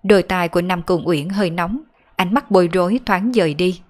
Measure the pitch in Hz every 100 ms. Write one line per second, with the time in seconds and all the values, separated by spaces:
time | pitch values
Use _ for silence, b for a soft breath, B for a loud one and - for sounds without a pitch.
0 | 196 202 175 185 175 175 180 180 165 180
1 | 160 160 151 196 190 170 170 240 - b
2 | b b 180 240 277 196 175 180 180 233
3 | - 185 214 240 165 147 180 180 -